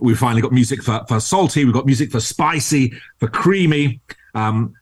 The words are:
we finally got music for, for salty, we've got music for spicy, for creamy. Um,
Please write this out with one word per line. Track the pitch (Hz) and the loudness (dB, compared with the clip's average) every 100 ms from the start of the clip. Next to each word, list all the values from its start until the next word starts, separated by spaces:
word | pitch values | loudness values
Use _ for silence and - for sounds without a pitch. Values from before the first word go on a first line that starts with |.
we | 123 113 | 0 0
finally | 127 113 | 2 0
got | 127 | 2
music | 127 117 139 | 2 2 -2
for, | - 107 113 | -4 -4 -2
for | 110 | -4
salty, | - 190 175 151 135 | 0 0 0 2 2
we've | |
got | 120 135 | 2 0
music | 131 139 | 0 0
for | 117 | -4
spicy, | - - 156 160 - 151 127 - - _ | -6 -2 -2 0 0 0 0 -4 -18 _
for | 113 | -4
creamy. | 107 170 196 170 147 147 113 - - _ 110 | 0 2 2 2 2 0 -4 -12 -20 _ -4
Um, | 110 110 113 - | -2 0 -2 -6